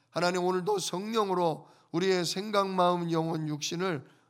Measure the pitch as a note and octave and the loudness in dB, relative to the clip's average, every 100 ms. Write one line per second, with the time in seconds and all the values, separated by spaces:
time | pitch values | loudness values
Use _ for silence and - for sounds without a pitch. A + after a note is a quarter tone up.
0 | _ E3 F3 F3+ F3+ F#3 F3 G3+ - F3+ | _ -2 0 2 0 0 0 -2 -2 -6
1 | G#3+ A3+ G3 F3+ E3+ D3 - _ _ E3+ | -2 0 2 2 2 0 -8 _ _ 0
2 | F#3+ F#3 E3 F#3+ G#3+ G3+ F#3+ F#3 F3+ F3 | 2 2 0 -4 0 0 2 2 4 2
3 | E3+ E3 D#3+ E3 D#3 D3 - E3+ F#3 C#3+ | 0 0 0 -2 -4 -6 -6 -4 -2 -4
4 | - _ | -8 _